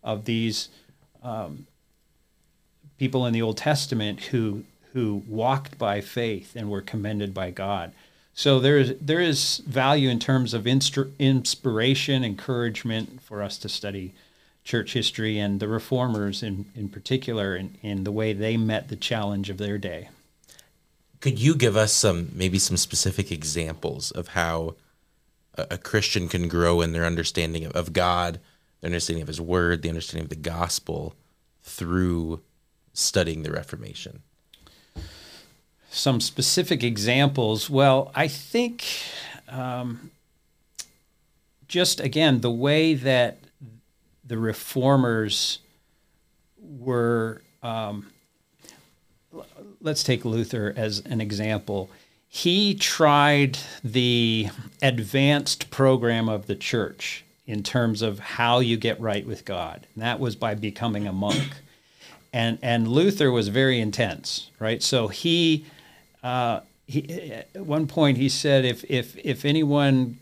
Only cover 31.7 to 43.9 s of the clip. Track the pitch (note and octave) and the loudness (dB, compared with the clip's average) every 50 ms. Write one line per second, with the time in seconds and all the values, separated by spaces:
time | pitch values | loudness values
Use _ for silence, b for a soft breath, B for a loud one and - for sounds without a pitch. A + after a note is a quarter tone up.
31.7 | - - E2+ E2+ F2 F2+ F#2 F2+ F2 E2+ E2 D#2+ E2 E2+ _ _ _ _ _ _ | -10 -8 -4 0 2 2 2 2 0 -2 -2 -4 -6 -8 _ _ _ _ _ _
32.7 | _ _ _ _ _ - - - - G2+ F2 E2 D#2+ D#2 D#2 D#2 D2+ D#2 - - | _ _ _ _ _ -4 -2 0 2 2 0 0 -2 -6 -6 -6 -6 -6 -8 -10
33.7 | - - - - - - - - - - - _ _ _ _ _ - B B B | -14 -14 -14 -14 -14 -14 -14 -14 -16 -20 -20 _ _ _ _ _ -20 B B B
34.7 | B B B B B B B B B B B B B B B B B B B _ | B B B B B B B B B B B B B B B B B B B _
35.7 | _ _ _ _ - - - D3 B2+ A#2 - - - - C3 - - - - - | _ _ _ _ -6 0 2 2 2 2 2 -2 -2 0 0 2 2 2 2 2
36.7 | F3 B2+ A#2 A#2+ A#2 G#2 G2+ A2+ A#2+ C3+ C#3+ C#3 C#3 C#3 A#2+ G#2+ A2 A2 - - | 0 2 2 0 0 0 2 4 6 6 6 4 4 2 2 2 2 0 -2 0
37.7 | C#3+ C3+ C#3 C#3 C3 C3+ - - - C3 D3+ D#3 C#3 - - - - A#3 B3 A#3+ | 4 6 8 8 8 6 4 0 0 0 0 0 -2 -8 -14 -2 0 0 0 0
38.7 | A#3+ A#3+ - - - B B B B B B B B B B - B2+ C3 B2+ B2+ | -2 -6 -8 -6 -6 B B B B B B B B B B -12 -8 -6 -6 -4
39.7 | B2 B2 B2 B2 A#2 A#2 - - _ _ _ _ _ _ _ _ _ _ _ _ | -4 -4 -6 -6 -8 -10 -12 -18 _ _ _ _ _ _ _ _ _ _ _ _
40.7 | _ - - _ _ _ _ _ _ _ _ _ _ _ _ _ _ _ - _ | _ -16 -16 _ _ _ _ _ _ _ _ _ _ _ _ _ _ _ -16 _
41.7 | - F3 F3+ F3 - - - C3+ - D3+ D#3+ D#3 C3+ A#2+ A2+ A#2+ A#2 A#2 B2+ C#3+ | 0 2 2 2 2 0 -2 -2 2 4 6 6 6 4 2 0 0 2 2 4
42.7 | D3 D#3 D#3+ D#3+ D#3 C#3 B2 C3+ C3 B2+ B2 A#2 - - - _ _ _ C#3+ A2+ | 4 4 4 4 2 2 2 2 4 4 4 2 0 -8 -20 _ _ _ -20 -20
43.7 | A2 A#2 _ _ | -20 -20 _ _